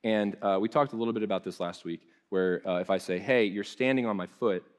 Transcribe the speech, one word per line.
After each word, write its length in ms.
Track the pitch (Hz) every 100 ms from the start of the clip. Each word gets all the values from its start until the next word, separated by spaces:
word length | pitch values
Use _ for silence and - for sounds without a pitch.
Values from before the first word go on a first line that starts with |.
And, 320 | 113 107 104 -
uh, 160 | 101 95
we 120 | 113
talked 240 | 151 139
a 20 | 113
little 160 | 117
bit 100 | 113
about 220 | 107 95
this 160 | 95 90
last 240 | 87 87
week, 160 | 85 85 _ _ _
where, 380 | 95 92 90 95
uh, 140 | 90
if 100 | 90
I 80 | 95
say, 200 | - 90
"Hey, 260 | 101 127
you're 200 | 104 101
standing 420 | 98 - 127 131 120
on 100 | 98
my 100 | 87
foot" 380 | - 117 90 -